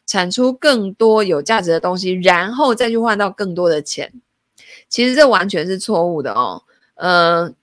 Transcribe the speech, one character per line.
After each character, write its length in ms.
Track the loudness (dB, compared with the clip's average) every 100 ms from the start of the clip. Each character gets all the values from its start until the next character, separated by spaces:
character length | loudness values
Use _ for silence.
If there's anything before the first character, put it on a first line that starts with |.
产 260 | -8 -4 -2
出 220 | 0 -2
更 400 | 0 0 0 0
多 320 | 0 2 4
有 160 | 2 -2
价 220 | 0 -2
值 80 | 0
的 100 | -2
东 160 | -2 -4
西， 160 | -4
然 400 | 0 2 2 2
后 220 | 0 0
再 160 | 0 0
去 80 | 0
换 180 | 0 0
到 140 | -2
更 240 | -4 -6
多 160 | -2 0
的 100 | 0
钱。 320 | -4 -10 -12 -14 _ _ _ _ -20 -20 -10
其 180 | -2 0
实 60 |
这 120 | 4 4
完 220 | 4 0
全 180 | -4 -4
是 120 | -6
错 280 | -4 -2 -2
误 140 | -2
的 140 | -4
哦。 280 | -2 -2 -4 _ _ _ -8
呃， 540 | 0 2 4 2 -2 -8